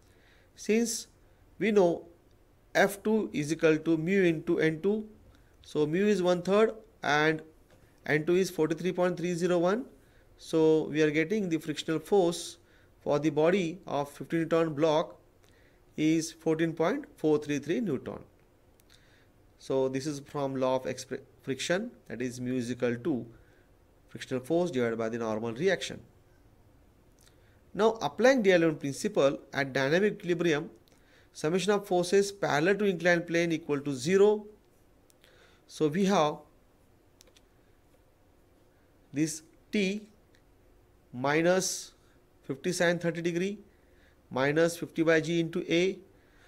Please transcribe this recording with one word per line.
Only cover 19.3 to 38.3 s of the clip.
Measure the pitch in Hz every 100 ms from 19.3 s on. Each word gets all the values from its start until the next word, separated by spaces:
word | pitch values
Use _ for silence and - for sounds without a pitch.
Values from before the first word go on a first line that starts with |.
| _ _ _
So | - 135 131
this | 131 147
is | 143 139
from | 147 139 135
law | 131 131
of |
expre-, | 131 123 - 127 - _
friction, | - 127 - 175 233 - -
that | 117
is | 127 123
mu | 123 127
is | 120
equal | 123 123 120 170
to | 127 120 - - _ _ _ _ _ _
frictional | - - 127
force | 123 170 175
divided | 131 117 113
by | 113
the | 117
normal | 113 110 117
reaction. | 113 185 170 - - - _ _ _ _ _ _ - _ _ _ _ - _ _ _ _
Now | - 220 -
applying | 143 - 240 269
D'Alembert | 196 180 165 151
principle | 143 135 214 196 139 151 -
at | 135 139
dynamic | 135 135 170 208 -
equilibrium, | 170 170 170 147 165 - _ _ _ _ _
summation | - 156 185 180
of | 202 202
forces | 180 175 196 202
parallel | - 151 139 170 202
to | 202
inclined | 175 170 175 170
plane | 165 170
equal | 156 156 143
to | 143 131
zero. | 135 190 208 214 214 - _ _ _ _ _ _ _ _ - _ _
So | - 156
we | 160 190
have | 196 151 151 - _ _ _ _ _ _ _ - _ _ _ _ _ _ _ _ _ _